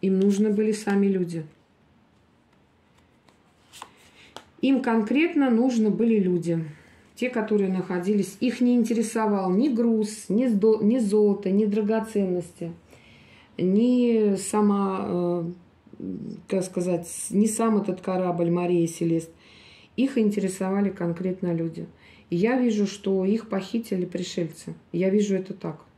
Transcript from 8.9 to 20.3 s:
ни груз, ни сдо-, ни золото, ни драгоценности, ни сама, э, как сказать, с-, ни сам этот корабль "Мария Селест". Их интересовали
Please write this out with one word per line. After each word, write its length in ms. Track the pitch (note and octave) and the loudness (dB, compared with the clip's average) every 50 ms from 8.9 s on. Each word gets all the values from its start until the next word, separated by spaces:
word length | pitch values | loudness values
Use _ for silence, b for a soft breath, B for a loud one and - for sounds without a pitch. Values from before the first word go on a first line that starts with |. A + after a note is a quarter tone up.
| A#3+ A3 A3 A3 - A3+ A3 G#3 G#3 G3 F#3 F3+ | 0 -2 -2 -2 -2 -2 0 0 0 0 0 0
ни 180 | F3+ G3 B3+ D#4 | 2 2 2 2
груз, 560 | B3 A3 A#3 A#3 A3+ A3 G#3+ G#3 - - - - | 2 2 2 2 2 2 0 -2 -4 -12 -6 -2
ни 200 | F#3 G#3+ C4 C4 | 0 0 2 2
сдо-, 340 | A3 G3 F#3+ A3 A3 G#3+ | 2 4 4 4 4 4
ни 160 | - G3+ A#3 C4 | 4 2 2 2
золото, 520 | A#3 G3+ G3+ G#3+ G#3 G#3 G3+ G3+ - F#3+ | 2 2 4 4 4 4 2 0 0 0
ни 160 | F#3+ G3+ A3 | 2 2 2
драгоценности, 1080 | G#3+ G3+ A3 G#3+ G3+ A3 A3 A3 A3 - G3+ G3 F#3 F3+ F3+ E3+ - - - E3+ E3 E3+ - _ B B B B B B B B B B B B B B - | 2 0 0 0 0 0 -2 -2 -2 -2 -2 0 0 -2 -4 -4 -8 -12 -12 -10 -10 -10 -14 _ B B B B B B B B B B B B B B -2
ни 760 | E3+ F#3 F#3 G#3 A#3 B3 B3 B3 B3 A#3+ A#3 A3 G#3+ G#3 G3+ | 0 2 4 4 4 4 4 4 4 4 4 4 4 2 0
сама, 720 | F#3 F#3+ - - G#3+ G#3 G#3 G3+ G3+ G3 F#3+ F#3+ F#3+ G3 - | 0 -4 -2 0 2 2 4 2 2 0 -2 -2 -4 -4 -4
э, 380 | F3 F3 F3 F3 F3 F3 E3+ E3+ F3 F3+ - _ _ _ _ - - - F2 F#2 F#2 - - - E2+ - - - | -2 -2 0 0 -2 -2 -4 -6 -8 -12 -20 _ _ _ _ -20 -18 -12 -10 -10 -10 -10 -10 -12 -12 -14 -8 -4
как 140 | - F#3+ F3+ | -4 -4 -4
сказать, 420 | F3+ - F#3 F3 F3+ F3 E3+ E3+ - | -4 -4 -4 -2 -2 -2 -4 -4 -8
с-, 240 | - - - - | -12 -12 -10 -4
ни 140 | - G3 G#3 | 0 2 2
сам 320 | A3 G#3+ - A3+ A3+ A3 G3+ | 2 2 0 0 2 2 0
этот 240 | G3 - F3+ - | 0 -2 -6 -6
корабль 480 | - - F#3 F3+ F#3 F3+ F3 E3 F3 E3+ | -4 -4 -2 -2 0 -2 0 0 0 0
"Мария 340 | E3+ F3 F3 F3 F3+ F3 E3 E3 | 0 0 0 2 2 2 2 0
Селест". 420 | - - E3+ E3+ E3 E3 E3 - B B B B B B B B B B B B B | -2 -2 -2 0 0 0 -2 -6 B B B B B B B B B B B B B
Их 220 | - B3+ C4+ - B3 | -2 -2 0 0 2
интересовали 720 | A3 G#3 | 0 2